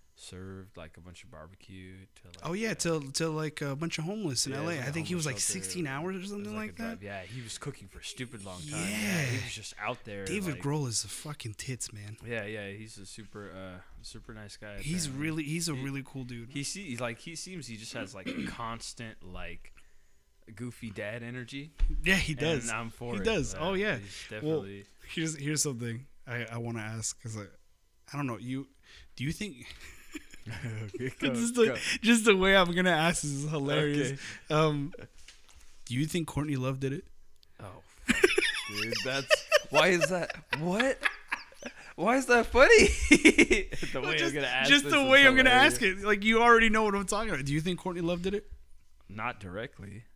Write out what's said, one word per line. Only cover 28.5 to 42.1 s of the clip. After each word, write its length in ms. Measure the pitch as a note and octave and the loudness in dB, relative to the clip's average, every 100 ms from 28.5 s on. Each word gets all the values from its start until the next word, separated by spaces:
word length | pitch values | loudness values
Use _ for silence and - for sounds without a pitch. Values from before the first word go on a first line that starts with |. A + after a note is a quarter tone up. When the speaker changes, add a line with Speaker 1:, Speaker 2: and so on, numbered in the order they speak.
| C3+ C#3 _ - - - - | -8 -10 _ -20 -20 -18 -6
Speaker 2:
do 80 | |
you 80 | C3+ | -6
think 340 | E3+ G#3 A#2+ - | -4 -8 -10 -16
<laughs> 60 | - - - - - - - | -16 -16 -18 -16 -16 -14 -16
Speaker 1:
<laughs> 60 | - G#2+ A#2 A2 G#2+ | -12 -8 -8 -8 -8
Okay, 160 | - B2+ - | -6 -8 -2
go, 140 | C#4 | -2
Speaker 2:
just 200 | A#3 A#3 | 0 0
the, 120 | B3 A3 | 4 4
Speaker 1:
go. 80 | A#2+ - - | 4 -2 0
Speaker 2:
just 240 | A3+ A#3 G#3+ | 6 6 8
the 100 | F#3+ | 6
way 180 | F#3+ | 8
I'm 160 | G3 F3 | 8 6
gonna 180 | F3 F#3 | 4 4
ask 320 | D#3+ E3 E3 | 6 4 2
this 80 | D3 | -2
is 180 | C#3 D3+ | -4 -4
hilarious. 600 | D3+ C#3 D3+ D3 D3 C3 | -2 0 2 2 2 0
Speaker 1:
Okay. 80 | C#3 - - - | -4 -10 -14 0
Speaker 2:
Um, 380 | D#3 D#3 D3 C#3 - - - - - - - - - - | 4 4 2 -4 -8 -16 -18 -20 -20 -20 -20 -20 -16 -6
do 80 | |
you 100 | A#2+ | -2
think 220 | D#3 F3+ D#3 | 0 -2 -2
Courtney 280 | C#3 D3+ C3+ | -4 -2 -2
Love 240 | B2+ C3+ | -2 -2
did 120 | C3+ | -4
it? 120 | C3+ - - - - - - | -4 -10 -20 -20 -20 -20 -18
Speaker 1:
Oh, 40 | G2+ - - - - | -16 -16 -20 -14 -2
fuck, 100 | - - - - - - G#2 | 4 4 4 0 -4 -6 -6
dude, 120 | G#2+ - | -4 -4
that's, 440 | B2+ C#3 - - - D5+ - | -2 -2 4 4 4 0 4
why 180 | C#3+ E3+ | 4 6
is 180 | F3 D#3+ | 4 2
that, 200 | F3+ - - - C#3+ | 0 -4 -8 -6 -4
what? 380 | E3+ G3+ C4 - - - - - - - - - - - | -2 2 0 0 -4 -6 -10 -10 -10 -16 -16 -16 -16 -2
Why 200 | F#3+ | 2